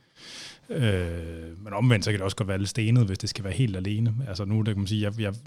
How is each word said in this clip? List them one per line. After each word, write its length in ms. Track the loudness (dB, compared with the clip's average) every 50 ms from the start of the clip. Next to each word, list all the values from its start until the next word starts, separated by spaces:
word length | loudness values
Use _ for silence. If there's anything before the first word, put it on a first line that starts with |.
| _ _ _ -20 -20 -18 -16 -16 -16 -16 -18 -18 _ -6
Øh, 960 | -2 2 2 4 4 2 0 -2 -4 -6 -6 -8 -10 -10 -12 -12 -14 -14 -10
men 80 | -6 -2
omvendt, 320 | 2 4 6 6 6 4
så 60 | 2
kan 80 | 0 0
det 60 | 0
også 120 | -2 -2
godt 120 | -2 -2 0
være 100 | 0 -2
lidt 100 | -2 -2
stenet, 380 | -2 0 2 4 6 6 4
hvis 120 | 4 0 -2
det 100 | -4 -6
skal 160 | -6 -6 -6
være 80 | -4 0
helt 240 | 0 0 0 0
alene. 380 | -2 -2 -2 0 0 2 0 0 0 -4 -4
Altså 160 | -4 -4 -2
nu, 180 | 0 2 2 2
der 100 | 2 2
kan 60 | 0
man 80 | 0
sige, 160 | 0 0 0 0
jeg, 180 | 0 -2 -2
jeg, 140 | -2 -4 -4 -6 -8